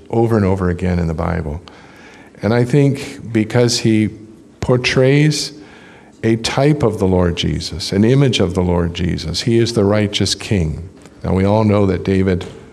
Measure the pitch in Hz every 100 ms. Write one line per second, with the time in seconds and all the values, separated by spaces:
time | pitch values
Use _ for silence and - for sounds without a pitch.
0 | - 117 117 113 95 95 90 87 95 87
1 | 85 82 85 85 78 73 - - - -
2 | - - - - 104 120 123 147 143 -
3 | - - - 113 107 120 120 120 117 110
4 | 107 - - - - - - 123 127 -
5 | 131 143 151 151 - - - - - -
6 | - - 113 113 113 - 143 151 120 98
7 | 95 92 87 82 85 78 - 80 - 98
8 | 110 135 139 - 95 92 90 87 85 85
9 | 90 82 - 90 - 113 117 - 98 104
10 | 101 - 98 - - 104 80 76 85 -
11 | - - 85 92 98 107 107 101 101 92
12 | - 95 95 90 92 - -